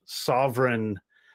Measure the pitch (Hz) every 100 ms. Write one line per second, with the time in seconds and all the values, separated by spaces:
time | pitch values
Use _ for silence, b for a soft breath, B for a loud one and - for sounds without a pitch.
0 | - - - 127 135 123 127 117 110 98
1 | - b b